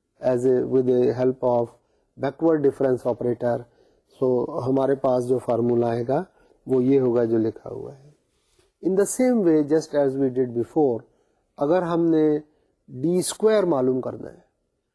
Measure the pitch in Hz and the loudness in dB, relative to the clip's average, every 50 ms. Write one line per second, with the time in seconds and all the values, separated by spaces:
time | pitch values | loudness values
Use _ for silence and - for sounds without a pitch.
0 | _ _ _ - - 127 127 123 123 131 127 123 123 123 123 131 127 127 127 123 | _ _ _ -6 -4 -2 -2 0 2 2 2 0 0 0 0 2 2 4 4 4
1 | 123 123 120 123 127 131 127 - 131 123 123 120 117 - - _ _ _ _ _ | 2 2 2 0 0 0 0 0 0 0 2 2 0 -2 -8 _ _ _ _ _
2 | _ _ _ - 127 139 139 - 160 165 160 151 139 139 131 - 139 131 127 120 | _ _ _ -8 -8 -8 -4 0 0 2 2 4 2 2 2 2 0 0 0 0
3 | - 127 117 - 123 123 117 - 123 120 120 120 120 _ _ _ _ _ _ _ | -2 -4 -4 -2 -2 -4 -4 -2 -2 -2 -4 -4 -6 _ _ _ _ _ _ _
4 | _ _ _ - 135 127 123 120 127 - 147 165 113 131 135 135 135 131 139 131 | _ _ _ -2 0 0 0 0 -2 -4 -6 -6 -2 -2 0 0 0 0 0 0
5 | - 131 127 123 120 123 131 120 - - 120 113 120 120 120 120 120 117 113 120 | 0 0 0 0 0 0 -2 -2 -2 -2 -2 0 0 0 0 0 0 0 -2 -4
6 | 120 123 135 160 190 - _ _ _ _ _ _ - - 131 127 123 131 139 135 | -4 -4 -4 -4 -4 -8 _ _ _ _ _ _ -6 -2 0 2 2 4 2 4
7 | 127 123 117 123 120 113 117 113 110 110 - - - - - - - 123 135 135 | 2 2 2 2 2 2 2 0 0 -2 -4 -8 -12 -14 -14 -14 -14 -16 -18 -20
8 | 139 147 _ _ _ _ _ _ _ _ _ _ _ _ _ - - 170 190 196 | -20 -20 _ _ _ _ _ _ _ _ _ _ _ _ _ -6 -4 -2 0 0
9 | 196 - - - 254 254 247 226 190 170 156 151 147 139 156 160 151 - 147 147 | 0 0 0 0 0 2 2 2 2 4 4 2 2 2 0 0 0 -2 -2 0
10 | 143 135 135 135 139 131 123 131 127 123 117 117 113 - - 160 151 135 117 110 | 0 0 0 0 -2 0 0 -2 -2 -2 -2 -4 -4 -2 0 0 2 2 0 -2
11 | - _ _ _ _ _ _ _ _ _ _ - 147 147 175 185 180 165 170 170 | -6 _ _ _ _ _ _ _ _ _ _ -4 -2 0 0 0 0 -2 -2 0
12 | 170 165 160 156 156 151 151 151 151 _ _ _ _ _ _ _ _ - 135 127 | 0 2 2 2 2 2 0 -2 -6 _ _ _ _ _ _ _ _ -18 -10 -6
13 | 135 170 180 180 156 - - - 214 220 220 208 190 175 151 131 127 131 127 131 | -2 -2 0 0 -2 -4 -4 -2 0 2 2 2 2 0 0 0 0 0 -2 -2
14 | - 117 - - - - - - _ _ _ _ _ _ _ _ _ _ | -4 -8 -10 -12 -14 -16 -18 -20 _ _ _ _ _ _ _ _ _ _